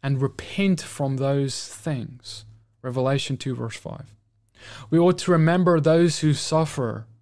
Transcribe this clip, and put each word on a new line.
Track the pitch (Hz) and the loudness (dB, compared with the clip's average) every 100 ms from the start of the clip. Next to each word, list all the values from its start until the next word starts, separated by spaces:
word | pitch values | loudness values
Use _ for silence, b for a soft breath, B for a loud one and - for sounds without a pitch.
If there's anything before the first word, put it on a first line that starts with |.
and | 139 139 | -2 0
repent | 139 - - - 196 185 | -2 -4 -10 0 2 2
from | - - 139 135 | -2 -6 -4 0
those | 135 139 139 131 - | 0 0 0 -4 -12
things. | - - 139 110 123 - - - - _ _ | -10 -6 -6 -6 -12 -18 -18 -18 -20 _ _
Revelation | 131 123 131 135 - 135 | -6 -2 0 0 -2 -6
two, | - 120 | -6 -6
verse | 117 - | -8 -10
five. | - - - - _ _ _ B B B B | -12 -12 -14 -20 _ _ _ B B B B
We | 160 | 4
ought | 175 180 | 4 2
to | - | 2
remember | 175 160 180 180 170 | 4 4 4 4 4
those | 151 165 170 151 | 4 4 4 2
who | 156 147 | 0 0
suffer. | - 156 156 - 120 110 110 _ | 0 0 0 -2 -4 -6 -12 _